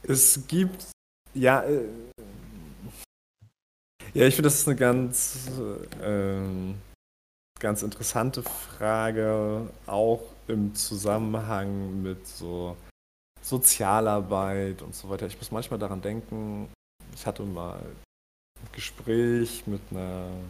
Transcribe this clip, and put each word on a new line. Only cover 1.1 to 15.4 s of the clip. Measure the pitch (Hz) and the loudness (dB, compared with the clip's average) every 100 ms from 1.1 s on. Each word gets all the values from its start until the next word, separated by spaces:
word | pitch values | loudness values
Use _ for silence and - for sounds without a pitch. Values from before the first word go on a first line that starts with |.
| _ - | _ -8
ja, | 139 127 135 | 4 8 8
äh, | 117 147 110 113 120 - 104 101 - 107 78 67 113 - - _ _ _ - _ _ _ _ _ - | 6 2 0 -8 -16 -18 -18 -16 -16 -16 -16 -14 -14 -14 -20 _ _ _ -20 _ _ _ _ _ -6
ja, | 143 131 | 6 6
ich | 135 | 8
finde, | 147 | 4
das | 147 | 4
ist | - | 2
'ne | 127 | 4
ganz, | 123 123 127 123 - 131 127 131 107 101 - - | 4 4 2 -2 -2 -4 -8 -6 -6 -8 -10 -6
ähm, | 104 101 98 98 95 92 92 98 - - _ _ _ _ _ - | -2 0 0 -2 -2 -4 -6 -8 -14 -20 _ _ _ _ _ -4
ganz | 107 104 | -2 0
interessante | 104 - 113 117 123 135 | -4 -4 -2 2 0 -2
Frage, | - - - - 107 110 110 110 110 110 107 107 113 - - | -6 -8 -12 -2 2 2 2 2 2 2 0 -2 -6 -12 -4
auch | 101 113 117 - - - | 2 4 2 -2 -14 -2
im | 110 101 | 0 0
Zusammenhang | 104 - 104 101 107 110 110 110 101 98 98 95 95 | 0 -4 -2 0 2 0 -2 -2 -2 -2 -4 -4 -4
mit | 95 92 - | -4 -6 -10
so | - 85 87 87 87 - _ _ _ _ - | -12 -8 -6 -6 -8 -16 _ _ _ _ -14
Sozialarbeit | - 127 - - 98 107 110 104 95 98 95 98 98 92 | -2 4 4 4 4 6 6 2 2 0 0 0 -2 -4
und | - | -10
so | - 95 | -12 -8
weiter. | 98 95 | -6 -6
Ich | |
muss | - | -8